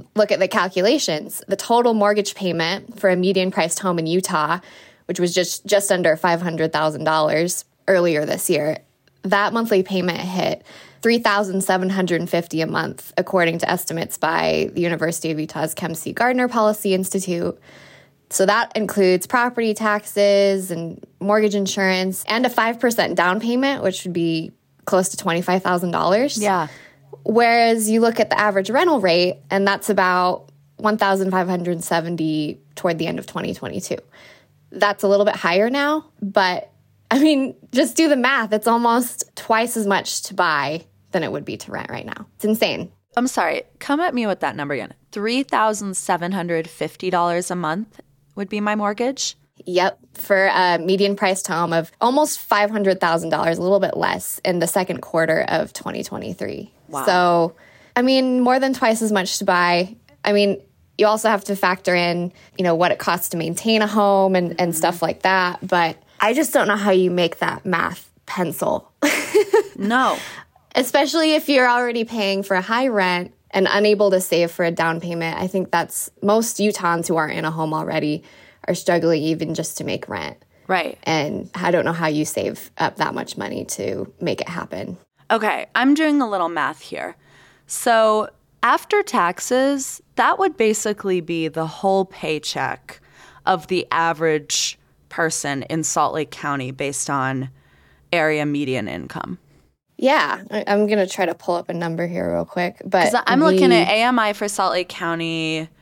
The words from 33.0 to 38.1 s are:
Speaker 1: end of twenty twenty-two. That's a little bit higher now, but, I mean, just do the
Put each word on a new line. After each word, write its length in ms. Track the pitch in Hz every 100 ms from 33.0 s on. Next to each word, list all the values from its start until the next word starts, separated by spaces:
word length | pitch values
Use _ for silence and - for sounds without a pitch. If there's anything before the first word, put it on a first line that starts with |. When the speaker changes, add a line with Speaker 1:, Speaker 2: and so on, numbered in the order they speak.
| 165
Speaker 1:
end 100 | 165
of 80 | -
twenty 300 | 170 - -
twenty-two. 420 | - - - - - - - - _ _ _
That's 320 | - 202 202
a 60 | 196
little 180 | 202 208
bit 100 | 185
higher 360 | 175 185 226
now, 340 | 277 285 311 - _
but, 480 | 202 202 185 180 - _ _ _ -
I 80 | 262
mean, 380 | 311 277 269 - -
just 240 | 247 294 -
do 140 |
the 60 | 320